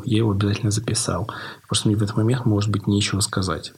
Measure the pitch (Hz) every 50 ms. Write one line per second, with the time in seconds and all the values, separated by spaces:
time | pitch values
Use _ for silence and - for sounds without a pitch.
0 | - - 110 107 117 110 98 98 104 101 104 - - 104 101 110 - - 107 -
1 | - - 92 87 101 - - - - - - - - - - - - 113 104 104
2 | 107 98 - 110 110 113 127 127 - 113 107 101 101 107 101 98 - 104 101 101
3 | 104 - - 95 98 - - 101 95 92 80 - - - -